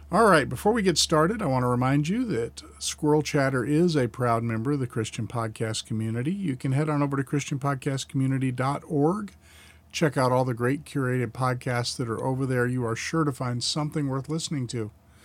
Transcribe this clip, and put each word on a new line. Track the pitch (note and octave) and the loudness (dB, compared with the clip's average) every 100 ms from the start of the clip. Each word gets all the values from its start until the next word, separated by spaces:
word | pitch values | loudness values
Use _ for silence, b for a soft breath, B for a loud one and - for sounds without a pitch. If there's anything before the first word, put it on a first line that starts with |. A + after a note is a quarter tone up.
| B | B
All | F3 A3+ | 4 6
right, | E3 B2 | 6 4
before | B2+ G#3 | 0 2
we | A#3+ | 2
get | F#3+ D#3 | 2 2
started, | - D#3 E3 A3+ | 2 2 2 2
I | F3 | 0
want | C3 | 0
to | B2 | 2
remind | B2 B2+ C#3+ D3+ | 2 2 2 2
you | A3 B3 | -2 -2
that | A#2+ A#2 - - - | -2 -4 -8 -18 -10
Squirrel | - - D3+ D3+ | -8 -2 2 2
Chatter | D3 D3+ C3+ C3 | 2 2 2 0
is | A#2 D3+ F3+ D3+ | 0 2 4 4
a | A#2+ | 0
proud | - B2 A#2 | 0 0 2
member | A#2 A2 A#2+ | 0 -2 -2
of | C#3+ | -2
the | B2+ | -2
Christian | A#2+ G#2+ - A2 | -4 -4 -6 -6
Podcast | A#2+ A2+ G#2 A2 A2+ - | -4 -6 -4 -4 -4 -6
Community. | A2 A2 A2+ B2+ | -4 -2 -2 -4
You | G3 F#3 B2+ | -4 -4 -4
can | C#3 | 0
head | C3 D3+ | 0 0
on | D3 | 0
over | C#3+ C#3 | 0 -2
to | |
Christian | C3+ D3 - C#3 | -2 -2 -2 -4
Podcast | C#3+ C3+ D3 C3+ - | -2 -2 -2 -4 -4
Community | C3+ C3+ C3+ C3 | -2 0 0 0
dot | B2+ C3 C#3+ - | 0 -2 -2 -2
org. | D3+ D3 G#3 G3+ - B B B B B | 2 2 2 -4 -14 B B B B B
Check | - D#3 C#3 | 0 0 4
out | B2+ | 4
all | B2+ | 4
the | C3 | 2
great | A#2 B2 C#3+ | 0 0 0
curated | - C#3+ B2+ B2+ A#2 | -4 -4 0 0 -2
podcasts | B2 C3 B2 C3 B2 B2 - | -2 -2 -2 -2 -2 -2 -4
that | A#2 | -4
are | A2 | -2
over | C3 C3 C3+ | -2 -2 0
there. | B2+ B2 | 0 0
You | B2 A#2 | 0 -2
are | A2+ | -2
sure | - E3 | -2 0
to | D3 | 0
find | B2+ B2+ A#2+ | 0 -4 -2
something | - D#3+ D3+ D#3 C#3+ | -2 -2 -2 -2 -2
worth | C3 C3 | -2 -4
listening | D#3+ - D3+ B2 | -6 -4 -4 -4
to. | B2 G#2+ - B B | -4 -6 -8 B B